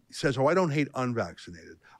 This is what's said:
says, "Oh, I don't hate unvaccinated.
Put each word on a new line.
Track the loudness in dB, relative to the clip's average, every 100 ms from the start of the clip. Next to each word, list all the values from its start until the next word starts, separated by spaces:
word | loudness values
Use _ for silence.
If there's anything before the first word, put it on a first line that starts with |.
| _
says, | -2 0 2
"Oh, | 4
I |
don't | 4 2
hate | 0 -2 -2
unvaccinated. | -2 -2 -4 -8 -16 -18 -18 -20 _